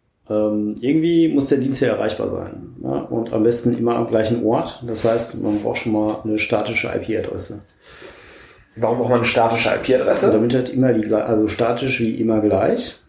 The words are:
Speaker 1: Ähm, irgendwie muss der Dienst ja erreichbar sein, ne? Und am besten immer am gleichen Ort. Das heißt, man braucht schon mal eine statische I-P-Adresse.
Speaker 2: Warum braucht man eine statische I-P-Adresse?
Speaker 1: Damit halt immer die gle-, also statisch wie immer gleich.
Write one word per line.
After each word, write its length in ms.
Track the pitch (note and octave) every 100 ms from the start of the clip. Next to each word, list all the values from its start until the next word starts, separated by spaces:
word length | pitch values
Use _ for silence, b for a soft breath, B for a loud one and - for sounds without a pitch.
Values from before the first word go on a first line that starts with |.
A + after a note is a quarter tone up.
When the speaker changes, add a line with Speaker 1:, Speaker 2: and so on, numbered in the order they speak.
| _ _ -
Speaker 1:
Ähm, 460 | G#2+ G#2+ G#2+ G#2 G#2+
irgendwie 480 | A#2+ D#3+ E3+ E3 E3
muss 200 | C#3+ C3+
der 100 | C3+
Dienst 220 | B2+ -
ja 80 | B2+
erreichbar 400 | G2+ G#2+ - G2
sein, 480 | - - - - -
ne? 260 | C2 C#2 -
Und 240 | A2+ A#2
am 80 | A2
besten 340 | A2 A#2+ B2 A#2
immer 200 | A#2 A#2
am 120 | A2+
gleichen 360 | A2 A2 A#2+
Ort. 380 | G#2+ C3 - - A#2+
Das 180 | A2
heißt, 380 | A#2 A#2 - -
man 180 | G#2 G#2
braucht 180 | A2 -
schon 140 | A#2
mal 300 | G#2+ G#2+ G#2+
eine 140 | A2 G#2+
statische 500 | - G#2+ A#2 A2+ A2+
I-P-Adresse. 760 | - - G2+ - F#2+ - G#2 - B B B B B B B B B _ -
Speaker 2:
Warum 200 | A#2 A#2+
braucht 100 | A#2+
man 100 | B2
eine 80 | A#2
statische 440 | B2 A2+ A#2 -
I-P-Adresse? 600 | - - B2+ - - B2
Speaker 1:
Damit 240 | A2 A#2
halt 140 | B2+ B2+
immer 240 | - B2+
die 100 | A2
gle-, 200 | G#2+ A2
also 260 | - A2 G#2+
statisch 500 | - A#2 A#2+ C3 B2
wie 220 | A2+ -
immer 200 | A2+ A2
gleich. 600 | G#2 F#2+ A#2 - - -